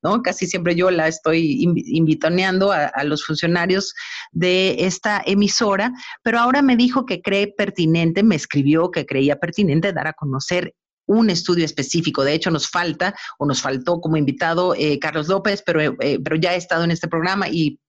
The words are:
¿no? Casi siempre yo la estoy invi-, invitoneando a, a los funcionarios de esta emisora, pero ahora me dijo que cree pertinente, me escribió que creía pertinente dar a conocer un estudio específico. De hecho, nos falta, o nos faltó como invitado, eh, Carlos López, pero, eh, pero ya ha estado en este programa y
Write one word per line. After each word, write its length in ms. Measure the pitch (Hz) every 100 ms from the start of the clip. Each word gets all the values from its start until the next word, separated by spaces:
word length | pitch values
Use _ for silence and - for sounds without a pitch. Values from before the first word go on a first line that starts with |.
¿no? 200 | 165 -
Casi 260 | - - 180
siempre 280 | 190 170 170
yo 160 | 185
la 160 | 180 160
estoy 560 | 160 160 165 160 143 175
invi-, 180 | 165 -
invitoneando 840 | 160 160 156 160 175 190 185 196
a, 140 | 180 147
a 180 | 123
los 220 | 147 151 -
funcionarios 680 | 151 170 175 170 185 190 - - - -
de 540 | - 180 185 190 - 185
esta 360 | 175 214 202 -
emisora, 680 | 202 202 - 220 190 226 254 - -
pero 160 | - 233
ahora 220 | 240 262
me 140 | 277 240
dijo 300 | 247 254 254
que 160 | 180
cree 320 | 190 196 202 -
pertinente, 680 | 196 190 160 165 165 170
me 120 | 220 165
escribió 560 | - 147 139 160 170
que 140 | 170 139
creía 340 | 135 139 143
pertinente 540 | 175 175 196 147 196
dar 140 | 170 147
a 60 |
conocer 600 | 156 147 131 - 180 - _ _ _ -
un 260 | 214 220
estudio 340 | 175 - 175 160
específico. 580 | - 135 170 165 143
De 100 | 139
hecho, 180 | 160 160
nos 180 | 160 -
falta, 460 | 180 175 143 180 202 - -
o 60 | 143
nos 160 | 131
faltó 380 | 139 135 127 170
como 180 | 165 156
invitado, 580 | 143 127 165 170 180 151
eh, 220 | 151 143
Carlos 280 | 156 160 151
López, 360 | 196 202 202 -
pero, 160 | 160
eh, 380 | 151 - 127 123
pero 120 | 135 160
ya 160 | 175
ha 40 | 180
estado 280 | 170 165
en 80 | 170
este 160 | 165 -
programa 420 | 165 175 196 170
y 300 | 175 151 143